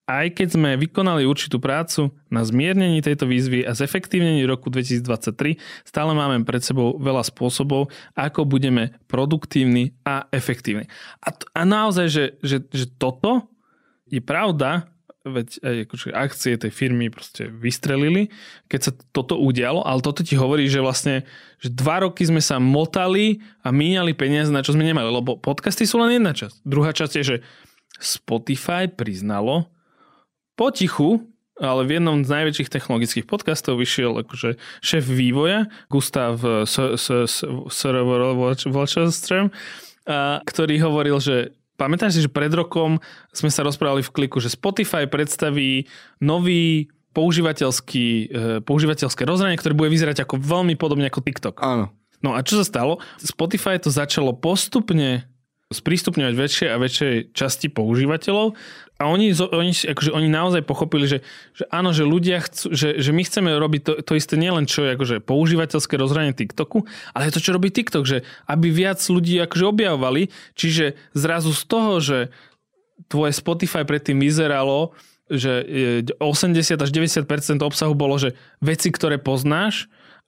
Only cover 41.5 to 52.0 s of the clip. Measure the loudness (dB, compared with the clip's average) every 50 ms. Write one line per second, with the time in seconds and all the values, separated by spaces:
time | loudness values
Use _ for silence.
41.5 | -8 _ _ _ _ -4 -2 -2 0 0 2 2 2 2 2 2 0 0 0 2
42.5 | 2 0 0 0 0 0 2 2 2 0 -2 -6 -16 -20 -20 _ _ -2 -2 0
43.5 | 0 2 0 0 0 0 0 0 2 0 -2 -2 -2 -2 -2 0 -2 -2 -4 -4
44.5 | -6 -2 -4 -2 0 0 -2 0 0 -2 -2 -2 -2 -2 -2 -2 -2 -2 -2 -2
45.5 | 0 0 0 0 0 -2 -4 -6 -12 -20 -20 -20 _ _ 0 0 2 2 2 2
46.5 | 2 4 4 4 2 0 0 -4 _ _ _ _ _ 0 2 2 2 2 2 2
47.5 | 0 0 0 0 0 -2 -6 -4 -2 0 0 2 0 0 -2 -4 -4 -4 -2 -2
48.5 | -2 -4 -2 0 0 2 2 2 0 0 -2 -4 -2 -2 -2 0 0 2 2 0
49.5 | 0 0 0 0 2 2 2 4 4 2 2 2 0 -2 -4 -2 -4 -4 -2 0
50.5 | 0 2 2 0 0 0 0 0 0 0 0 -2 -2 -2 -4 -4 -6 -4 -8 -8
51.5 | -6 -2 -2 0 2 0 0 -2 -6 _